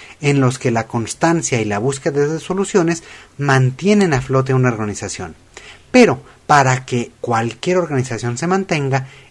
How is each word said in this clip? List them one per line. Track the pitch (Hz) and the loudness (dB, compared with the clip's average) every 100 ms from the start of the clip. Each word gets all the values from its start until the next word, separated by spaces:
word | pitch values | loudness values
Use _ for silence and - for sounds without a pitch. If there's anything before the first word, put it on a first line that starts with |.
| - - | -20 -6
en | 147 143 | 0 2
los | 131 123 | 2 0
que | 131 | -2
la | 113 110 | -2 -2
constancia | 120 110 - 165 170 - 120 | -4 -6 -2 0 0 0 -2
y | |
la | 107 101 | -2 -2
búsqueda | 127 135 165 139 147 | -2 -4 -4 -2 -2
de | 160 | -2
soluciones | - 190 196 208 165 165 - - - - | -6 -4 0 0 0 -2 -8 -20 -16 -6
mantienen | 143 135 131 131 185 208 190 | 0 2 2 0 2 2 2
a | 135 | 0
flote | 131 135 135 | 0 -2 0
una | 131 127 | 2 0
organización. | 107 107 98 101 - 87 82 _ - - - - | 0 -4 -6 -10 -10 -12 -16 _ -20 -20 -20 2
Pero | 254 220 131 - - - | 6 6 4 -6 -8 2
para | 147 131 127 131 | 4 4 0 -2
que | 123 117 - | -4 -4 -8
cualquier | - 113 117 - 175 180 | -4 -2 -2 -4 -2 0
organización | 165 139 123 117 120 120 | 0 -2 -4 -4 -6 -4
se | 170 | -2
mantenga, | 190 190 160 139 131 131 - - | -2 -2 -2 0 -2 -4 -14 -8